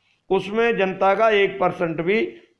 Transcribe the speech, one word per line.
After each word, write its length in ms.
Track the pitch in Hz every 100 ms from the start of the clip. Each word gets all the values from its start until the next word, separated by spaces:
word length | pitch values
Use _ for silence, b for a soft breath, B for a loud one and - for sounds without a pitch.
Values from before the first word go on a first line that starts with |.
| _ _ -
उसमें 460 | 190 185 220 233 185
जनता 380 | 190 185 196
का 160 | 196 220
एक 300 | 208 196 190
परसेंट 400 | 180 175 170 160
भी 380 | 165 220 - B B